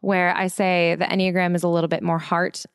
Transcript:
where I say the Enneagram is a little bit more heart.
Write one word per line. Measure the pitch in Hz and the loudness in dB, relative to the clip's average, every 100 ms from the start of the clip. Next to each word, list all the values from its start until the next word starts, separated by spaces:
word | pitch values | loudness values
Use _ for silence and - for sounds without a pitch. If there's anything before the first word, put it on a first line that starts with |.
where | 196 190 175 - | -2 2 2 0
I | 185 | -2
say | - 190 180 170 170 | 0 0 2 2 0
the | 180 | 0
Enneagram | 190 185 180 180 175 | 0 0 0 0 0
is | |
a | 175 | 0
little | 170 165 | 0 0
bit | 165 | -2
more | 170 165 | -2 -4
heart. | - 170 180 - - | -2 -2 -2 -6 -8